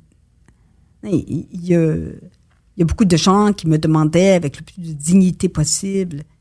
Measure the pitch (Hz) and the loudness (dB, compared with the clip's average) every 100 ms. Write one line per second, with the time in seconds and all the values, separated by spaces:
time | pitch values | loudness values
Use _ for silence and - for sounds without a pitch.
0 | _ _ _ _ _ _ _ _ _ _ | _ _ _ _ _ _ _ _ _ _
1 | 214 180 - 147 - 180 175 170 160 160 | -4 -4 -4 -10 -10 -12 0 2 2 -2
2 | - - - _ _ _ _ - 165 - | -8 -14 -20 _ _ _ _ -4 -2 2
3 | 202 170 190 196 208 202 160 156 156 156 | 2 4 4 4 2 0 0 0 2 2
4 | 156 165 190 180 151 - 165 - 165 151 | 2 2 4 2 0 -10 -20 -16 -14 -8
5 | 147 190 185 - 185 185 147 - 196 196 | 2 4 4 0 -4 -2 -2 -2 -4 -4
6 | 180 147 151 _ | -6 -8 -14 _